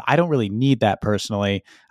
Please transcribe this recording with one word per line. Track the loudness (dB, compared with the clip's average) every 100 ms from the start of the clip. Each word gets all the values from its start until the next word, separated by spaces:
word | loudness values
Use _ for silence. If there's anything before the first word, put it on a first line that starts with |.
| 0
I | 0
don't | 2
really | 0 -2
need | 0 0 2
that | 2 0
personally. | 0 -2 -2 -2 -2 -2 -6 -20 -6